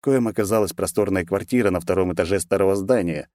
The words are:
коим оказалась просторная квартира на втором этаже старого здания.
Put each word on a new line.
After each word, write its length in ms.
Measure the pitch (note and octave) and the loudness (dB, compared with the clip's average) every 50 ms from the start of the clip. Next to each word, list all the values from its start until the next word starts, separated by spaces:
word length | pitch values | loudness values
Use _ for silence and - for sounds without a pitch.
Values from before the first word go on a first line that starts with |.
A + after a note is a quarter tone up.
коим 260 | - C#3+ C3+ C3 A#2+ A2+ | 0 2 2 2 0 0
оказалась 460 | G2 - G#2+ F#2+ A2 A2 G#2 F2+ E2+ | -2 -2 -2 0 2 0 0 0 -2
просторная 520 | - - F2+ - - G#2 G2+ F#2+ F#2+ F2 | -4 -6 -2 0 0 0 2 0 -2 0
квартира 440 | E2+ F#2+ G2 G2 - - B2 A#2 G2+ | 0 -2 -4 -2 0 0 2 2 2
на 100 | F2+ F2+ | 0 0
втором 340 | E2 E2+ F#2 F#2 F#2 F2+ F2 | -2 0 0 0 0 0 0
этаже 260 | F2 F#2 E2+ G2 F#2+ | -2 0 0 0 -2
старого 360 | F2 _ G2 G2 G2 F#2+ G2 | 0 _ 0 2 2 2 2
здания. 540 | G2+ F#2+ G2 B2+ A#2 F#2 F2 D#2+ D2 C#2+ _ _ | 0 0 0 0 0 0 -2 -4 -6 -10 _ _